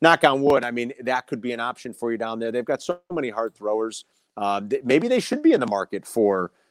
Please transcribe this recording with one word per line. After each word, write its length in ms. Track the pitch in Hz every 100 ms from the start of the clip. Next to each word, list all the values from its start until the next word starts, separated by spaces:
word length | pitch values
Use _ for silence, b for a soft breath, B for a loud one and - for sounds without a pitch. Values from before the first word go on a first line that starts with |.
knock 240 | 160 165
on 160 | 151 135
wood, 240 | 139 139
I 60 | 123
mean, 220 | 120 120 135
that 260 | 123 127 -
could 160 | 127
be 100 | 120
an 80 | 117
option 320 | 120 123 127
for 180 | 113 117
you 40 | 113
down 220 | 113 113
there. 120 | 113
They've 120 | 120
got 160 | 120 135
so 200 | - 180 -
many 160 | 170 127
hard 260 | 107 113
throwers. 520 | - 104 110 113 107 - _ _ -
Um, 320 | 101 101 101
th-, 140 | 135
maybe 260 | 123 139 240
they 120 | 254
should 220 | - 277
be 100 | 320
in 80 | 233
the 60 | 117
market 400 | 101 92 98 -
for 460 | - 104 95 90 _ _